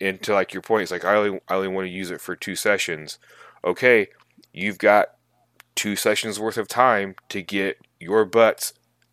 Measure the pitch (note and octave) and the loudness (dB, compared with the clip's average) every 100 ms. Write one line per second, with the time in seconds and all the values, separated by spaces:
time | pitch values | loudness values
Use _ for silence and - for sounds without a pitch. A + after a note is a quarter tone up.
0 | G2 F#2+ - G2+ F#2 F#2+ - A2+ F2+ F2+ | -6 -4 -2 -2 -2 -6 -2 -2 0 -4
1 | F2 G#2 G#2 F#2+ - F#2 F#2+ F#2+ F#2 F2+ | 2 2 2 -4 -4 -4 -2 -4 -6 -8
2 | F2+ E2+ - F2 - F2+ G#2+ G2 - D#2+ | -10 -10 -10 -10 -8 -2 0 0 -2 -6
3 | D#2 - _ - - _ - F2+ B2+ A#2 | -10 -16 _ -20 -20 _ -4 2 4 4
4 | G2 _ _ _ _ - G2 F#2+ G#2+ G#2 | 2 _ _ _ _ -8 -6 2 4 6
5 | - _ _ _ _ - _ - G#2+ G2+ | 4 _ _ _ _ -20 _ -8 -4 -2
6 | A2 G#2+ A2+ G2+ A2 A2 G2+ - B2+ G#2+ | 0 0 -2 -6 -6 -6 -4 2 4 2
7 | G2 F#2 _ G2+ E2+ G2+ G2 - _ _ | -2 -10 _ -10 -6 -2 -2 -4 _ _
8 | E2 G#2+ G#2 A2+ A2 - - - _ _ | 0 2 2 4 4 4 -6 -12 _ _
9 | _ | _